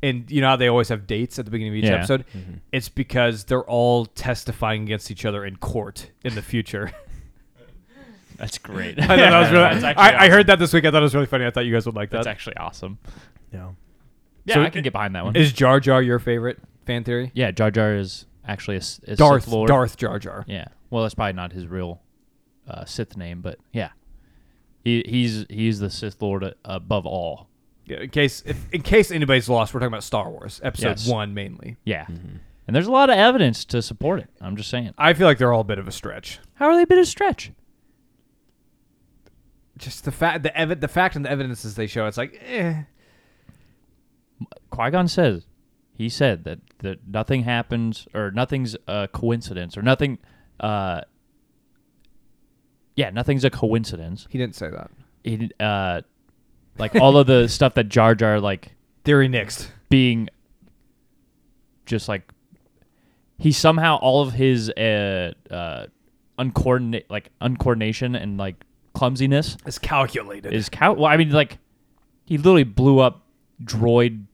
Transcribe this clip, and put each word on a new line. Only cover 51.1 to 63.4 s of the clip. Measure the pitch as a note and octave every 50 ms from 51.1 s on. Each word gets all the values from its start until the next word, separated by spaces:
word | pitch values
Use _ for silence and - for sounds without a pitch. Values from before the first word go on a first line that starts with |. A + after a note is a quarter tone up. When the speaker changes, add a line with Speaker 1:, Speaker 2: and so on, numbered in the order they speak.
| _ _ _ _ _ _ _ _ _ _ _ _ _ _ _ _ _ _ _ _ _ _ _ _ _ _ _ _ _ _ _ _ _ _ _ _ _
Speaker 2:
yeah, | - C#3 G#2
nothing's | F#2 A#2 A#2+ - C#3+ C3+ B2+
a | C3+
coincidence. | - - - A2+ A2 A#2 A2 - - E2 D#2+ E2 F2 G#2+ - -
Speaker 1:
He | -
didn't | C3 B2 A#2 -
say | - - D#2+
that. | E2 E2 - - - _ - _ _ _ _
Speaker 2:
He | A2 A2+
did, | G#2+ A#2 A2 - _
uh, | G#2+ G#2+ G#2 G2 G2 F#2 F2 E2+ - _ _ _ _ _ _ _ _ _ _ _ _ _ _ -
like, | A2 A2 -
all | A#2 B2+ C#3 C#3
of | C#3+ C#3
the | B2+ C3 B2 A#2+ A#2
Speaker 1:
<laughs> | - -
Speaker 2:
stuff | C#3+ C3 -
that | - A2+ G#2
Jar | - A#2+ A2 A2+ A2+
Jar, | G2+ A2+ A2 G#2+ G#2+
like, | G2+ G#2 G2 F#2+ - - - _ _ _ _ _ _
Speaker 1:
Theory | - D3 C#3 C3+ C3
nixed. | B2+ A#2+ G#2 G2+ - - - - - - _ _
Speaker 2:
being | - C3+ B2+ B2+ A#2+ A2+ A2+ - _ _ _ _ _ _ _ _ _ _ _ _ _ _ _ _ _ _ _ _ _ _ _ _ _ _ _ _ _ _ _
just, | - A#2+ A2 - -
like, | G#2+ F#2+ - _ - _ _ _ _ _ _ _ _ _ _ _ _ _ _ _ _ _ _ _ _
he | _